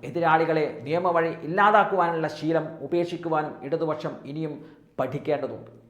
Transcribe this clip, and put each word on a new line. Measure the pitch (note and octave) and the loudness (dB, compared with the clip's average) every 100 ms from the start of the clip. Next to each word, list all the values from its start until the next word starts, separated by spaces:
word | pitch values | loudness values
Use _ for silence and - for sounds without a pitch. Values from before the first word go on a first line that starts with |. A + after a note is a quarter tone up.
| F3 | -6
എതിരാളികളെ | C#3+ E3+ D#3+ D#3+ D#3+ D3 A2+ B2 | 0 4 4 4 2 0 -4 -2
നിയമവഴി | E3 F3+ E3+ E3 D#3+ C#3+ | 0 2 2 0 -4 -4
ഇല്ലാതാക്കുവാനുള്ള | F#3 G#3 G#3+ G3 G3 E3+ E3 D#3 - | 4 6 6 4 2 2 2 -2 -2
ശീലം | D#3 E3 D3+ - C#3 | 0 0 -2 -8 -2
ഉപേക്ഷിക്കുവാനും | F3 F3 E3 E3+ D#3+ D3+ - C#3 | 0 0 -4 -2 -2 -2 -8 -6
ഇടതുപക്ഷം | E3 D#3+ D3+ D#3+ - C3 | -2 -2 -2 -6 -8 -10
ഇനിയും | D3 D#3 C#3+ - - _ - | -6 -6 -6 -14 -20 _ -4
പഠിക്കേണ്ടതുണ്ട്. | C3 D3 - C#3+ C3 A2+ - - - | -4 -2 -2 -2 -2 -8 -14 -20 -20